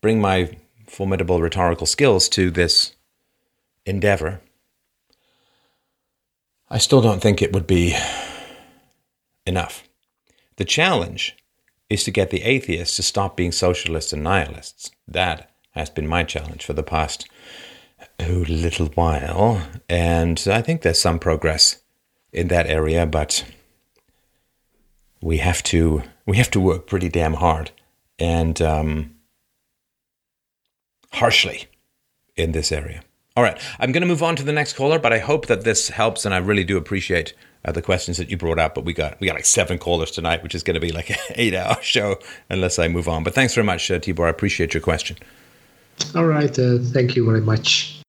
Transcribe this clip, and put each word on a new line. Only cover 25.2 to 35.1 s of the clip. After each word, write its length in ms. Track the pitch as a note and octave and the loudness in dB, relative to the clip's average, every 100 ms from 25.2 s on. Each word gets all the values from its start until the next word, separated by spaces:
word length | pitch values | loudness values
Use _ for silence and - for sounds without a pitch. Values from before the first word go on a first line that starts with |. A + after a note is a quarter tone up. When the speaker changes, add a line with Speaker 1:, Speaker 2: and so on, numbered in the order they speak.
Speaker 1:
we 180 | E2 D#2+ | -2 0
have 240 | E2+ F2 | 2 0
to, 380 | - E2+ E2 D2+ - _ | 0 2 4 2 -4 _
we 140 | - G2+ | -2 0
have 120 | B2 | 2
to 80 | G#2+ | 2
work 260 | F#2+ E2 - | 2 0 -2
pretty 240 | G2 F2 | -4 -2
damn 240 | E2+ D#2+ | 0 0
hard 360 | D#2 F2 D#2+ D2+ _ _ _ _ - | 2 2 2 -4 _ _ _ _ -4
and, 420 | E2+ E2+ E2 E2 | 0 2 0 0
um, 520 | D#2+ D#2 D#2 D2+ D2+ - _ _ _ _ _ _ _ _ _ _ _ _ _ _ _ _ _ _ _ | 0 2 0 -2 -6 -14 _ _ _ _ _ _ _ _ _ _ _ _ _ _ _ _ _ _ _
harshly 540 | - - - - - - _ _ _ _ _ _ - | 0 2 2 0 -4 -16 _ _ _ _ _ _ -4
in 160 | E2 | -2
this 200 | D#2 D2+ | 0 -2
area. 300 | D2+ D2+ D#2 - _ _ - | -4 -6 -12 -18 _ _ 2
All 60 | |
right, 160 | A#2 - - - | 2 0 -14 -6
I'm 140 | B2 | -2
gonna 140 | C#3+ F3 | 0 0
move 160 | E3 | 0
on 140 | E3 E3 | 0 -2
to 60 | |
the 100 | C#3 | -2
next 220 | D3+ D3 | -2 -2
caller, 240 | - C3+ D#3+ | -2 0 2
but 140 | A#2 | 2